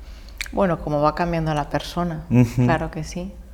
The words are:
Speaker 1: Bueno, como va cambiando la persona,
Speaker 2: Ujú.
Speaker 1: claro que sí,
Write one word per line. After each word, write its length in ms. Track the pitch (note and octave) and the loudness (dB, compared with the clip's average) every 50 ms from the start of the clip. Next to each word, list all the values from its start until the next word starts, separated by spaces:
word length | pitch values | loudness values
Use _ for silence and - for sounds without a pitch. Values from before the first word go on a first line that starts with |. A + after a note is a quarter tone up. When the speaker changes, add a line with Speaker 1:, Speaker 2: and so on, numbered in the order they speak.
| - - - - - - - - - - | -16 -16 -16 -16 -16 -14 -12 -10 -10 -4
Speaker 1:
Bueno, 280 | - G3+ G3+ F3+ E3 - | 0 0 2 2 2 0
como 220 | - D#3 D3+ D3 | -2 -2 0 2
va 140 | D3 D3+ D3+ | 2 2 2
cambiando 380 | - F3 E3+ E3+ E3 D#3+ D#3 D#3 | 2 0 0 0 0 0 2 0
la 160 | D3 C#3+ - | 0 0 0
persona, 560 | - C#3+ - - - F3 F3 F3 D#3+ D#3 - - | -2 -4 -4 -4 -2 -2 -2 -2 -2 -4 -2 4
Speaker 2:
Ujú. 340 | A#2 B2 A#2+ A2+ - B2+ B2 | 6 6 6 6 4 4 4
Speaker 1:
claro 280 | D3 D#3+ D#3 D#3+ D#3+ | 4 4 2 0 -2
que 120 | - D#3+ D3+ | -6 -6 -8
sí, 300 | - - F3 F3+ G3 - - - - | -8 -6 -8 -8 -8 -10 -14 -16 -14